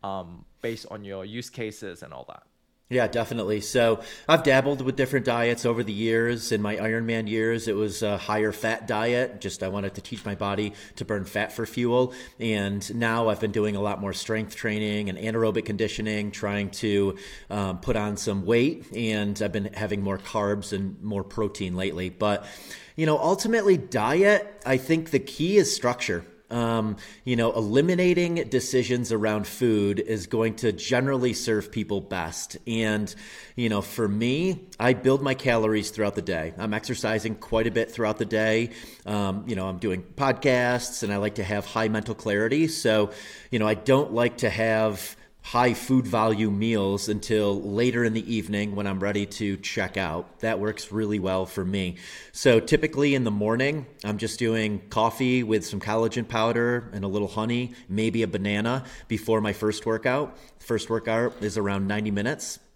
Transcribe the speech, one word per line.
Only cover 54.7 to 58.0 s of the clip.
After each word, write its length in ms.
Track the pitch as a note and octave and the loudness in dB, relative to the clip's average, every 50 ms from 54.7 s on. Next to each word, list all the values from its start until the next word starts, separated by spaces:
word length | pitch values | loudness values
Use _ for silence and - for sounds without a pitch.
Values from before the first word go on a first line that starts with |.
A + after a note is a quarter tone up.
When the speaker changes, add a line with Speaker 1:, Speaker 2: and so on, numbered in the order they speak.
| G#2 G2 G2 - | -2 -4 -6 -4
Speaker 2:
coffee 540 | - A#2 A2 A2+ A2 - C3+ B2+ B2 B2+ A#2+ | 0 2 2 2 2 2 2 4 4 2 2
with 200 | G#2+ A2 G#2+ - | 2 2 0 0
some 160 | - - G2+ | -2 -6 -6
collagen 480 | - G#2+ G#2+ A2+ A2+ A2+ G#2 B2 A2+ - | -4 -2 0 2 2 2 0 -2 -4 -2
powder 640 | A#2 A2+ A2 A#2 A#2 A#2 A#2 A#2+ A#2+ A#2+ A#2+ - - | 0 0 2 2 2 2 2 2 0 -2 -4 -6 -6
and 120 | G2+ G2 | -4 -4
a 20 | G2 | -2
little 200 | F#2+ G#2 G#2 F#2+ | 0 0 -2 -2
honey, 480 | - A2+ G#2+ A#2 A#2+ A#2+ B2 A#2+ A#2+ - - - | -2 -2 -2 0 0 0 -2 -4 -8 -14 -10 -6
maybe 360 | F#2 G#2 | -2 0